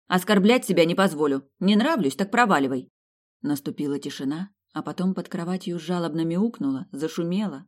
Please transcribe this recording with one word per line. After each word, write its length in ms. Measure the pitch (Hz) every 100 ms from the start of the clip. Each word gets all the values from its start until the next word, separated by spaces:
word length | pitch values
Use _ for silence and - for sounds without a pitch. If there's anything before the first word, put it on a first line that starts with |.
| _
Оскорблять 560 | 185 - 208 190 254
себя 200 | 247 170
не 100 | 165
позволю. 540 | 170 196 151 151 135 - _
Не 180 | 185 208
нравлюсь, 400 | 247 320 143 -
так 140 | 196
проваливай. 580 | 240 240 165 135 131 - _ _ _ _ _
Наступила 560 | - 143 151 127 147 143
тишина, 520 | 139 139 139 156 196 _ _
а 100 | 156
потом 320 | 156 151 185
под 140 | 185 170
кроватью 500 | 190 170 185 185 170
жалобно 460 | 160 180 170 156
мяукнуло, 640 | 165 170 226 - 139 135 -
зашумело, 720 | 139 156 165 170 185 208 139